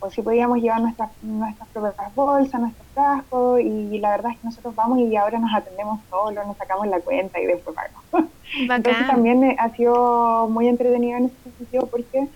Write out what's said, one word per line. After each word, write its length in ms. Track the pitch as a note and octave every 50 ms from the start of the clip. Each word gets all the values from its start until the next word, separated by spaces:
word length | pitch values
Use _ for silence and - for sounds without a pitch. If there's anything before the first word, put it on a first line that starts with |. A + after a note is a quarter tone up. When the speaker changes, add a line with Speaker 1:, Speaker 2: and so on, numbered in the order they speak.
Speaker 1:
pues, 120 | G3 G3
si 80 | - -
podíamos 380 | G#3 A3 A#3 A#3+ A#3+ A#3+ B3 A#3+
llevar 240 | A3+ A3+ A3+ A3+
nuestras, 280 | A3+ A#3 A#3 - A3+ G#3+ - -
nuestras 440 | - A3 A3 G#3+ A3 A3 G#3+ - A3 -
propias 440 | - A3 G#3 G#3 G3 G3+ G3 G3+ G#3
bolsas, 460 | B3 C#4 C#4 C#4+ C#4 C4+ C4+ - A#3+
nuestros 260 | A#3 A#3 - - - -
frascos, 680 | - C#4 C#4+ C#4+ C#4+ C4+ C4+ - B3+ B3 B3 B3 B3 B3
y 380 | A3+ A3 G#3+ G#3+ G#3 G#3 G#3 G#3
la 100 | G#3 G#3
verdad 220 | G#3 G3+ G3+ A#3
es 60 | A#3 -
que 80 | - A3+
nosotros 260 | A#3 - - A#3+ A#3
vamos 240 | A3 A3 A#3+ B3+ B3+
y 180 | A#3+ A3+ G#3+
ahora 220 | G#3 G3+ G#3+ A3+ A#3
nos 160 | A3+ A3+ G#3+
atendemos 460 | G#3 - F#3+ F#3 F#3+ G#3 G#3+ A3 G#3+ - -
solos, 360 | F#3 F#3 G#3 G#3+ G#3 G#3 G3+
nos 100 | G3+ G3+ -
sacamos 280 | G3 - F#3 F#3+ G#3+ G#3
la 120 | F#3 F3
cuenta 400 | - - - F#3 F#3+ F#3+ - F3
y 60 | F#3
después 280 | F3+ F3 F3 - - D#3+
pagamos. 280 | - - - - - - -
<laughs> 180 | - F4 D#4+ - - - - - -
Entonces, 140 | D4 C4 B3 B3 B3 G#3+ A#3+
Speaker 2:
Bacán. 140 | A3+ A3+ C4
Speaker 1:
también, 380 | C4 C4+ B3 A3+ A#3 B3 B3+ C4+
eh, 120 | C4+ - -
ha 120 | A3+ A#3
sido 760 | A3+ - A#3+ A#3+ A#3+ A#3+ B3 A#3+ A#3+ A#3+ A#3 A#3 A3+ A3+ A3+ A3
muy 180 | A3+ A3+ A#3 B3
entretenido 480 | A#3+ A#3+ B3 B3 A#3+ A#3+ A#3+ A#3+ A#3+
en 80 | B3 B3
ese 300 | C4 - - - B3+ -
sentido 300 | - B3 - B3+ B3+ B3+
porque 420 | B3+ - A#3+ A#3+ - - C4+ C#4 C#4 -